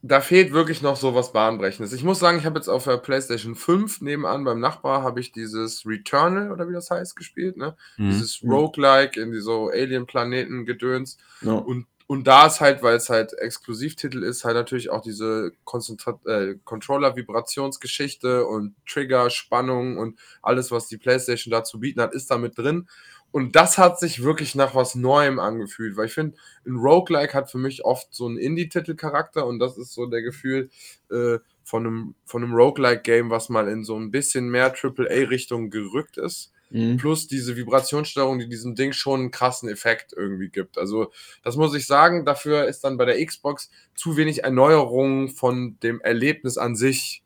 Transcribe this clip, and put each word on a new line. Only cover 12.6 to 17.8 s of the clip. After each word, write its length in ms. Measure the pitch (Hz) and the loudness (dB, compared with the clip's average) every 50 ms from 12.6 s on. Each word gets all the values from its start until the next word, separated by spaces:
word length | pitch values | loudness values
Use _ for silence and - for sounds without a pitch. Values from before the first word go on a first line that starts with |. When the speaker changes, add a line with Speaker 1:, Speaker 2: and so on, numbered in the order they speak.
Speaker 1:
halt, 200 | 156 143 139 131 | 4 4 4 6
weil 140 | 127 120 117 | 4 4 4
es 160 | 120 - - | 4 2 2
halt 220 | 123 113 110 110 - - | 0 0 0 0 -6 -8
Exklusivtitel 880 | - 120 117 - _ - 117 110 127 156 156 - - 147 131 127 95 | -8 -8 -8 -10 _ -10 -10 -8 -8 -8 -10 -8 -10 -8 -6 -4 -6
ist, 200 | 98 123 - - | -6 -6 -4 -4
halt 120 | 120 117 | -2 -2
natürlich 340 | 117 120 - - 127 123 - | -2 -2 -2 -6 -8 -6 -4
auch 120 | - 110 - | -6 -6 -6
diese 480 | 117 107 101 107 110 110 110 107 85 - _ _ | -8 -10 -8 -4 -4 -4 -4 -4 -6 -8 _ _
Konzentra-, 540 | - - 123 113 - 113 104 - - 117 - _ | -10 -8 -8 -8 -8 -14 -10 -8 -8 -8 -8 _
äh, 300 | - 110 104 98 95 98 98 _ - - 110 104 - 139 139 139 135 123 123 120 107 104 117 117 | -4 -2 -2 -2 -2 -6 -10 _ -14 -14 -14 -6 -4 -2 2 2 2 0 0 -10 -4 -4 -4 -4
Controller-Vibrationsgeschichte 1000 | - - - 139 139 135 - | -4 -6 -6 -6 -6 -6 -8